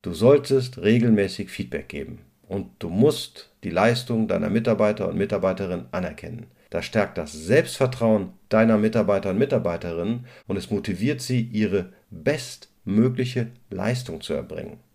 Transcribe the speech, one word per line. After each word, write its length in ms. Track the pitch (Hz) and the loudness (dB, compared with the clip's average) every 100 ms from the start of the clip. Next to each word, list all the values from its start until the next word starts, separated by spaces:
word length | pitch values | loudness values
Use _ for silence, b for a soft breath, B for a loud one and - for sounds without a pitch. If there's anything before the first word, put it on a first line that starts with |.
Du 140 | 95 | -8
solltest 640 | 82 113 143 - 135 127 - | 2 6 6 4 0 0 -2
regelmäßig 720 | 101 117 117 107 98 - 95 | 2 4 4 4 2 -2 -10
Feedback 380 | - - - - | -8 -8 -8 -8
geben 320 | 73 - - - _ _ | -12 -12 -14 -20 _ _
und 220 | 98 92 _ | -8 -8 _
du 80 | 85 | -6
musst 640 | 90 139 151 - - - _ | 4 4 4 -6 -16 -20 _
die 80 | - | -4
Leistung 560 | 82 110 120 - 113 107 | 2 4 2 0 -2 0
deiner 240 | 90 87 | 0 0
Mitarbeiter 580 | 104 113 104 107 107 92 | 0 2 2 2 2 -2
und 80 | 87 | -2
Mitarbeiterinnen 720 | 101 101 95 92 98 87 - | -2 0 0 -2 -4 -6 -6
anerkennen. 540 | 90 90 76 80 82 - b b | -6 -6 -8 -12 -14 -16 b b
Das 160 | 85 - | -8 -2
stärkt 320 | 113 98 - | 0 0 -2
das 140 | 78 | -8
Selbstvertrauen 1000 | 78 80 131 - - 127 123 113 107 92 - _ | -10 2 2 2 0 0 2 2 2 0 -10 _
deiner 300 | 107 113 110 | 4 6 4
Mitarbeiter 520 | 107 113 98 98 95 | 4 2 2 2 0
und 80 | 95 | 0
Mitarbeiterinnen 880 | 131 123 90 85 87 85 87 120 123 B - | 2 2 0 -4 -4 -4 -2 -4 -6 B -8
und 80 | 101 | -8
es 160 | - | -4
motiviert 480 | 101 - 90 117 143 | -4 -4 -2 -2 -2
sie, 200 | - 123 | -2 -2
ihre 520 | 113 107 107 95 90 B B | 0 0 0 0 -2 B B
bestmögliche 1400 | 90 78 151 - - - _ - 101 127 127 127 123 113 - _ | -4 -2 -2 -4 -16 -20 _ -2 2 2 2 -2 -2 -6 -8 _
Leistung 500 | 92 101 127 - 78 | -4 -2 -2 -6 -12
zu 140 | - | -6
erbringen. 440 | 73 - 80 - - _ | -6 -6 -10 -10 -14 _